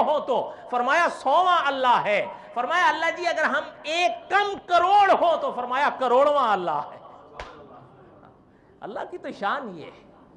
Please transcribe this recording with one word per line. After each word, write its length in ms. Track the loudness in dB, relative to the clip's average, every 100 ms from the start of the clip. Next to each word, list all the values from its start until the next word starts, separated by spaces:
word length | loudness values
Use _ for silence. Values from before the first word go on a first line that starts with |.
हो 160 | 4 0
तो 160 | 0 -2 -4 -10 -6
फरमाया 380 | -2 0 2 2 0
सौवां 420 | 2 2 4 2
अल्लाह 340 | 2 0 2 2
है, 200 | 2 0 -2 -10 -10
फरमाया 340 | -6 -2 2 2
अल्लाह 220 | 2 -2
जी 120 | -2 -2
अगर 180 | -2 -2
हम 180 | -2 -6 -10 -6
एक 400 | 0 0 -2 -2
कम 240 | 0 0 -4 0
करोड़ 420 | 2 4 6 6
हो 240 | 4 2 2
तो 160 | -2
फरमाया 380 | -4 -4 -2 -2 0
करोड़वां 500 | 2 4 4 4 2
अल्लाह 300 | 0 0 -4
है। 160 | -6 -14 -20 -20 -20 -18 -16 -18 -20 -20 -20 -20 -20 -20 -20 _ _ _ _ -18
अल्लाह 220 | -14 -12 -12
की 120 | -12
तो 120 | -14
शान 360 | -8 -6 -6 -8
ये 140 | -14
है, 200 | -16 -20 -20 -20 -20